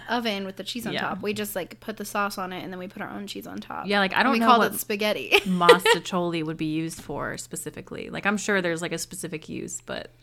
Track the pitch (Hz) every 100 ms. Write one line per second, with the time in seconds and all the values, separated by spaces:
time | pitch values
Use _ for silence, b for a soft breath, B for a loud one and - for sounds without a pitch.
0 | - 240 226 196 190 196 190 247 220 143
1 | - 185 202 208 208 190 165 - - 208
2 | 208 208 202 202 185 185 175 185 185 208
3 | 196 - 202 196 202 190 - - 185 202
4 | 190 - 240 226 233 233 196 - - 214
5 | 208 165 120 - 190 180 175 180 440 185
6 | - 185 175 170 156 160 156 156 160 -
7 | - 143 127 - - 165 147 - - -
8 | - - 196 208 208 196 175 160 170 165
9 | - - 170 160 - - - - - -
10 | - _